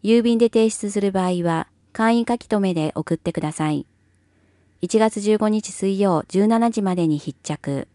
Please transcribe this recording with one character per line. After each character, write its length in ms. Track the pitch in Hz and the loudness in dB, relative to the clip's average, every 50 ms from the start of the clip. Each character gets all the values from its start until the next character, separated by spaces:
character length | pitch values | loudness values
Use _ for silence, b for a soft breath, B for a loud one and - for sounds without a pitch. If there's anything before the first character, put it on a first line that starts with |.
| - | 2
郵 180 | 202 226 240 | 4 4 4
便 160 | 220 233 233 226 | 4 4 2 4
で 100 | 233 226 | 2 2
提 220 | - 226 220 226 | 4 2 2 2
出 200 | 214 - - 202 | 0 -2 -8 -6
す 120 | 196 214 | -4 -2
る 100 | 196 196 | -2 0
場 140 | 190 190 185 | 0 0 0
合 180 | 180 180 175 170 | 0 -2 0 -2
は、 240 | 170 165 160 - _ _ _ _ _ | -2 -2 -2 -4 _ _ _ _ _
簡 200 | _ - 220 226 | _ -2 0 2
易 140 | 233 233 233 | 2 2 2
書 120 | - 240 233 | 0 -2 -4
留 360 | - _ 226 208 196 190 180 | -2 _ -2 0 0 0 0
で 200 | 165 156 156 - | 0 -2 -2 -2
送 200 | - 160 - 165 | -4 -4 -4 -4
っ 20 | 165 | -4
て 160 | _ 175 165 | _ -6 -6
く 80 | - | -4
だ 100 | - 151 | -6 -6
さ 200 | 151 - 156 151 | -4 -4 -2 -2
い。 140 | 151 143 - _ _ _ _ _ _ _ _ _ _ _ _ _ _ _ _ _ _ _ | -2 -4 -6 _ _ _ _ _ _ _ _ _ _ _ _ _ _ _ _ _ _ _
一 180 | - 180 - 220 | -8 0 2 4
月 200 | 220 220 - 214 | 2 2 0 -2
十 180 | 202 208 214 208 | 0 0 0 2
五 120 | 214 214 | 2 0
日 220 | 214 220 - - - | 0 -2 -4 -6 -10
水 260 | - - 196 196 190 | -4 -4 -2 0 2
曜 240 | 202 196 175 156 - _ | 2 2 2 0 -2 _
十 180 | - 185 202 214 | 0 2 2 4
七 220 | 226 226 233 233 | 4 2 2 0
時 120 | 220 226 | 0 -2
ま 140 | 202 190 180 | -2 -2 0
で 120 | 175 170 160 | 0 0 0
に 100 | 151 147 | 0 -2
必 200 | - - 139 _ _ | -4 -8 -12 _ _
着。 440 | - 151 - - - 139 135 - _ | -10 -10 -8 -6 -6 -6 -6 -8 _